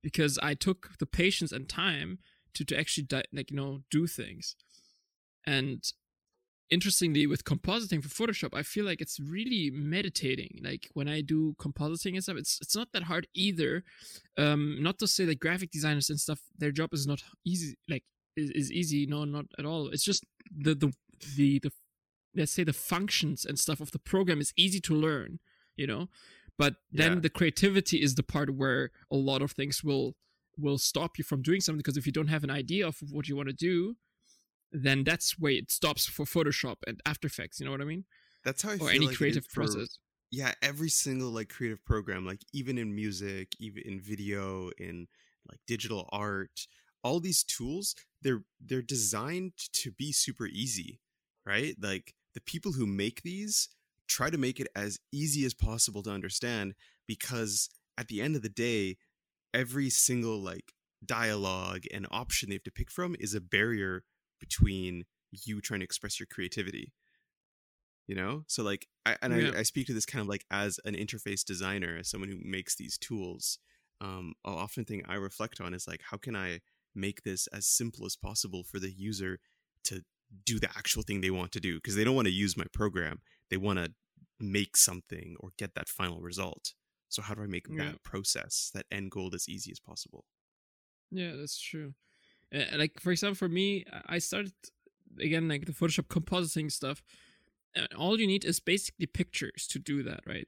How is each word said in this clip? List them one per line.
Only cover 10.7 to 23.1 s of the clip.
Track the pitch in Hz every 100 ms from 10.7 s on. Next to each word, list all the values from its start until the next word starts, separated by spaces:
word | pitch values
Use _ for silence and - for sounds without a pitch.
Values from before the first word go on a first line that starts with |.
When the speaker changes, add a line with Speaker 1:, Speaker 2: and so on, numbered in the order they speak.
| 131 -
Speaker 1:
when | 156 143
I | 151
do | 143 156 156 151
compositing | 143 - 151 165 196 185
and |
stuff, | 190 185
it's, | - -
it's | - 208
not | 240
that | 202
hard | 170 170 - -
either. | 196 170 139 175 - - - - _ -
Um, | 147 147 147 147
not | 156 190
to | 214
say | - 175
that | 147
graphic | 160 180 180
designers | 156 151 147 -
and | 147
stuff, | - 151 - -
their | 147
job | 143 160
is | 151 143
not | 143 - - 170
easy, | 180 156 - -
like, | 139 - _ _ -
is, | 147
is | 151 139
easy. | - 165 147 143
No, | 147 147
not | 147 - -
at | 147
all. | 160 143
It's | 147 -
just | 190 - _ - 151
the, | 147 147
the, | 143 - _ _ - 139
the, | 139 139
the, | 143 - _ _ _ _ _ 196
let's | 151
say | -
the | 165
functions | 139 - 175 202